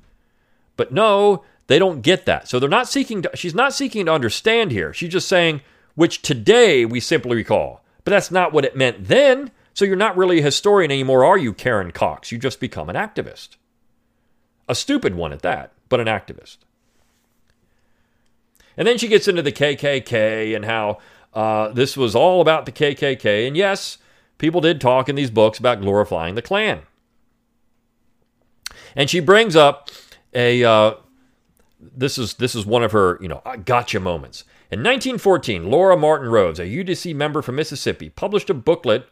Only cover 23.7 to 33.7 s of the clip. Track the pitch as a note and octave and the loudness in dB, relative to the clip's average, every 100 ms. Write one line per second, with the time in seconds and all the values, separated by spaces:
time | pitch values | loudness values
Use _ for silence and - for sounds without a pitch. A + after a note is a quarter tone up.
23.7 | G3 - - _ _ _ _ D#3 E3+ D#3+ | -2 -8 -16 _ _ _ _ -2 2 2
24.7 | D3+ B2+ B2+ B2+ C#3+ C3 A2 A2 - B2 | 2 2 2 0 -4 -2 2 2 2 -2
25.7 | A2+ G2 G2+ G2+ E2+ E2 A2 - G3+ G#3+ | -2 0 0 0 -4 -6 -8 -4 -2 -2
26.7 | E2+ - _ _ _ _ _ _ _ _ | -4 -12 _ _ _ _ _ _ _ _
27.7 | _ _ _ _ _ _ _ _ _ - | _ _ _ _ _ _ _ _ _ -20
28.7 | - - - C#3+ F3 D3+ G#3 A3+ D#3 C#3+ | -20 -10 -4 -2 0 4 4 6 6 6
29.7 | - - - - - _ B2 A#2+ B2 A#2 | 4 -10 -20 -20 -20 _ -2 0 2 4
30.7 | A2 G#2+ G#2+ _ _ _ _ _ _ _ | 6 4 0 _ _ _ _ _ _ _
31.7 | _ D#2+ B2+ C#3 - G#2+ - A#2+ A#2 G2+ | _ -20 -6 -6 -4 -8 -6 -6 -6 -2
32.7 | A#2+ A2+ G#2+ F#2 F2 F#2 C2+ - B2 F#2 | 0 2 2 2 0 -8 -12 -14 -10 -2